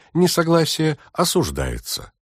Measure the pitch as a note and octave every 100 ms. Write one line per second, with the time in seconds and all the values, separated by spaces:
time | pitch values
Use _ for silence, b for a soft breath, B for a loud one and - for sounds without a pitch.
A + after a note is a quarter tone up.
0 | b D#3+ F3 - E3 E3 D#3 - D#3 C#3+
1 | b - F3 F#3 G#2+ C#2 C2 A#1+ - -
2 | - _